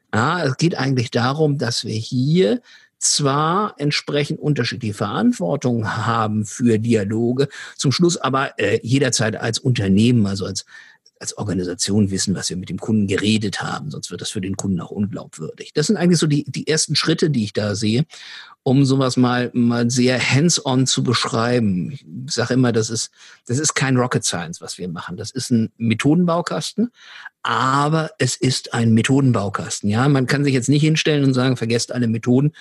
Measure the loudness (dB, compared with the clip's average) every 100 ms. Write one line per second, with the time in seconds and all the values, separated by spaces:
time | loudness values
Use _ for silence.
0 | _ -2 0 0 -2 0 0 0 0 0
1 | 0 0 0 2 0 0 -2 -4 -4 -6
2 | -4 -2 2 4 4 0 -6 -20 _ -6
3 | -2 0 0 2 2 0 -2 -2 -2 -2
4 | -2 -2 -2 -2 -2 0 -2 -4 -6 -4
5 | -4 0 0 0 -2 -2 0 0 -2 -2
6 | -2 0 0 -2 -4 0 2 2 2 0
7 | 0 -2 0 0 -2 -4 -14 -2 0 2
8 | 2 2 0 0 -2 -2 0 0 2 2
9 | 2 0 0 -2 -4 -2 0 0 4 4
10 | 6 4 2 -2 -6 -8 -12 -18 -20 _
11 | _ -16 -12 -8 -4 -4 -4 -4 0 2
12 | 2 0 -2 -2 -4 -6 -8 -6 -2 0
13 | 2 0 0 0 -2 -4 -6 -8 -8 -10
14 | -10 -10 -8 -6 -6 -6 -4 -4 -4 -6
15 | -6 -6 -14 -14 -14 -14 -8 -2 0 2
16 | 4 4 2 0 -2 -6 -2 -2 0 -2
17 | 0 0 0 0 -2 -2 -4 -2 0 0
18 | -2 -6 -20 -20 -20 -8 0 2 4 2
19 | 2 2 2 2 -2 0 2 2 0 2
20 | 2 2 2 2 2 2 0 0 2 0
21 | 0 0 -2 -2 0 2 2 0 -4 -8
22 | -14 -14 -8 -4 0 2 2 2 -2 -4
23 | -8 _ -20 -14 -6 -2 -2 0 2 2
24 | 2 0 -2 -6 -8 -12 -12 -10 -10 -10
25 | -10 -10 -10 -8 0 0 0 -2 -2 0
26 | 2 4 2 0 -2 -4 -4 -4 -4 _
27 | -20 -20 -20 _ -4 0 2 2 2 0
28 | -2 -2 -2 0 0 0 -4 0 4 4
29 | 4 4 4 2 0 -6 -8 -6 -2 2
30 | 2 2 2 0 2 2 2 2 4 2
31 | 2 2 4 4 2 2 0 -2 -2 -2
32 | 0 0 2 4 4 -2